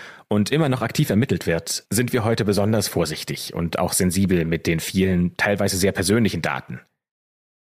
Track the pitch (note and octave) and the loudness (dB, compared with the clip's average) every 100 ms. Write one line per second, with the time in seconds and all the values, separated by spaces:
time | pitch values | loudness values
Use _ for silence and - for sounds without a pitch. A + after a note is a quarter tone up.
0 | - - - G#2 G#2 D3+ D#3 B2+ A2+ - | -20 -20 -2 0 2 2 2 0 -2 0
1 | D3+ G#2 C3+ E2+ - E2 - - - G2+ | 2 2 2 0 0 -2 -2 -8 -4 -2
2 | A#2+ B2 A2 A#2 G#2+ G2 G2+ A2 G2 F2+ | 0 0 0 0 2 2 2 0 0 -2
3 | D#2+ D#2 - D2 - - E2 - F2 - | -2 -4 -8 -10 -8 -6 -4 -2 -2 0
4 | F#2 F2 G2 F2 E2 E2 - E2 - F#2+ | 0 2 2 2 0 -2 0 -2 -2 0
5 | F#2+ F2+ F2 - G#2 G#2 G2 F#2 G2 F#2+ | 2 2 0 0 0 0 0 0 0 0
6 | F2 A2+ G#2 E2+ D#2 C2 - B1 - _ | 2 2 2 0 -4 -6 -8 -14 -16 _
7 | _ _ _ _ _ _ _ _ | _ _ _ _ _ _ _ _